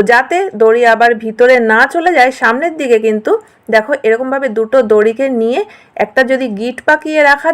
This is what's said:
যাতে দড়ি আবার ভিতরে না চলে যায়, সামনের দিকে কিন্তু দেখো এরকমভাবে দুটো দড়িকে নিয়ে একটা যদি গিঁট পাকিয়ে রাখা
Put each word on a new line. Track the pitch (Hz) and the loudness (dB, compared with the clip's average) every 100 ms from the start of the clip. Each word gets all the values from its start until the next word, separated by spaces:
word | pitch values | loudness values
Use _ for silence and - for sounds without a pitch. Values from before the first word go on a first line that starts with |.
| 202 | 4
যাতে | 240 254 349 392 208 | 2 0 -2 -2 0
দড়ি | 220 233 233 | 2 2 2
আবার | 226 240 220 | 2 2 0
ভিতরে | 220 220 247 254 220 | -4 0 2 4 2
না | 220 262 | 2 2
চলে | 339 349 311 | 0 0 2
যায়, | 254 254 | 2 0
সামনের | 226 247 339 320 | -2 -2 -4 -4
দিকে | 269 226 220 | 0 0 0
কিন্তু | 214 247 440 - _ - | -2 -2 -4 -6 _ -2
দেখো | 220 220 277 220 | -2 0 -2 -2
এরকমভাবে | 233 262 269 269 208 | -4 -4 -4 -4 -4
দুটো | 220 262 214 | -2 0 2
দড়িকে | 214 220 226 269 233 | 2 2 0 -4 -2
নিয়ে | 226 285 415 - _ - | -2 -4 -6 -12 _ -8
একটা | 208 - 247 | -4 -2 0
যদি | 262 254 202 | -2 -4 -6
গিঁট | 240 247 - | -8 -6 -2
পাকিয়ে | 302 311 311 285 | -2 -2 0 2
রাখা | 285 320 | 2 0